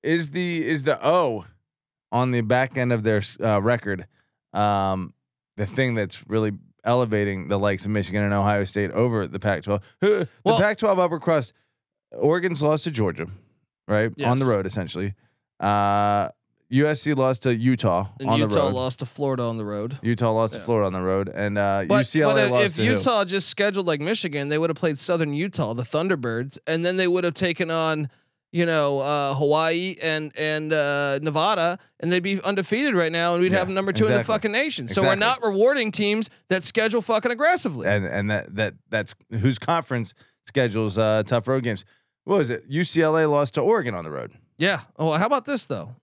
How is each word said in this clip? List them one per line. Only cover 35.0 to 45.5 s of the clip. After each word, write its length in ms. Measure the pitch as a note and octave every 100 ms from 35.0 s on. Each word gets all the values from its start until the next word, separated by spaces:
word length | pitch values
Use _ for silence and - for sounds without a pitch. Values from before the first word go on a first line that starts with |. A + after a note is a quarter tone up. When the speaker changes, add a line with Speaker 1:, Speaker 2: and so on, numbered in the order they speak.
Speaker 2:
we're 100 | F#3+
Speaker 1:
Exactly. 300 | G3 A3 B3+
Speaker 2:
not 0 | A3
rewarding 380 | G3 A#3+ C#4+ A3
teams 380 | - G#3 G#3+ A3 _ _
that 140 | F#3
schedule 380 | F3+ - A3 A3+
fucking 280 | - A3 A#3
aggressively. 560 | A#3+ D4+ F4+ G3+ C3+ E2+
Speaker 1:
And, 180 | G#2
and 240 | F2+ F2+ G#2
that, 240 | G#2+ -
that, 180 | G2 G#2+ - _
that's 240 | A2 G2+ - _ A2+
whose 200 | B2 A#2
conference 560 | - E3 C#3+ B2 A2 - _ _ -
schedules, 500 | C#3 A#2+ G#2+ G#2+ G2
uh, 240 | A2 A2 G2
tough 200 | A#2+ A2+
road 160 | C3+
games. 220 | A#2+ G2+ - _ _ _
What 160 | - G3
was 100 | B2
it? 140 | A#2+ -
U 140 | D3
C 200 | F3 D#3+
L 140 | D#3 D#3+
A 80 | D#3
lost 260 | D3 C#3
to 80 | -
Oregon 320 | D#3+ A3+ E3
on 100 | F#2
the 80 | D#2
road. 220 | C#2 A1+ - _ -
Speaker 2:
Yeah. 240 | F3 E3+ - -
Oh, 140 | D#3+
how 140 | D#3 A3
about 180 | C#4
this 200 | A#3+